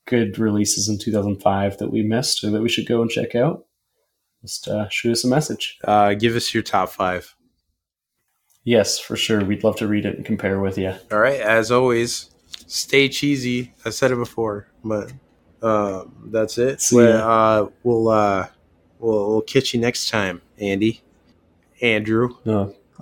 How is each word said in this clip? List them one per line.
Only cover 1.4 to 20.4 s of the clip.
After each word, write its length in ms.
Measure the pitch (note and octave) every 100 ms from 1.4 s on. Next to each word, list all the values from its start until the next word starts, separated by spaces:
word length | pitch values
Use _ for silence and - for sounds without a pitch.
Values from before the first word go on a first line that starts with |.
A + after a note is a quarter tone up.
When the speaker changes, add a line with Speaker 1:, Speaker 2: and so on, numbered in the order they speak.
Speaker 1:
five 360 | G#2 G2 G2+ G2+
that 140 | G#2+
we 100 | A2
missed 400 | G#2+ A2+ D3 -
or 60 | G#2+
that 100 | G#2+
we 80 | A#2
should 180 | - -
go 140 | A#2+
and 80 | A2+
check 240 | - A#2 A#2+
out? 300 | C#3 F#3+ - _ _ _ _ _ _ _
Just, 240 | G#2 - -
uh, 220 | G#2+ G#2
shoot 220 | - A#2
us 100 | A#2
a 40 | B2+
message. 520 | C3+ D3+ A2 - -
Speaker 2:
Uh, 300 | - G#2 G#2
give 220 | G2+ A#2 A#2
us 180 | -
your 80 | A2+
top 260 | G#2+ G2+ F2+
five. 460 | - F#2+ F2+ - _ _ _ _ _ _ _ _ _ _ _ _ _
Speaker 1:
Yes, 360 | A#2+ A#2 G2 -
for 160 | - -
sure. 280 | - G#2+
We'd 200 | G2 G#2
love 140 | A2 G#2
to 100 | G#2+
read 180 | G#2 G2+
it 100 | -
and 80 | -
compare 340 | G#2 F#2+ G2
with 180 | G2 F#2+
you. 160 | F#2+ F#2 -
Speaker 2:
All 80 | G#2+
right. 200 | B2 C#3
As 300 | G#2+ A2+ A2
always, 580 | B2 B2+ A#2 A#2 - - _ _ - -
stay 420 | - - C#3 C3+
cheesy. 640 | C3+ C#3+ C#3+ B2 B2 B2 _ A2+
I 40 |
said 220 | G#2+ C3
it 40 | B2
before, 500 | A#2 - A2 G2+ - _
but 280 | A2 G#2+ G2 - _ _ _ -
um, 680 | A2+ G#2+ G#2 F#2+ - - G#2+
that's 260 | A2 A2 -
it. 240 | B2 -
Speaker 1:
See 140 | - A#2+
Speaker 2:
Well, 200 | A#2 A2+
Speaker 1:
ya. 120 | A2
Speaker 2:
uh, 400 | A2+ A2 A2 G2 -
we'll, 260 | A#2+ A#2 A2+
uh, 380 | A2 G#2 G2 F2+ _ _ _ _ -
we'll, 300 | A2+ G#2+ G2+
we'll 120 | A2
catch 320 | G#2+ C3+ B2
you 60 | A#2+
next 300 | A#2 - -
time, 320 | A2 G2 F2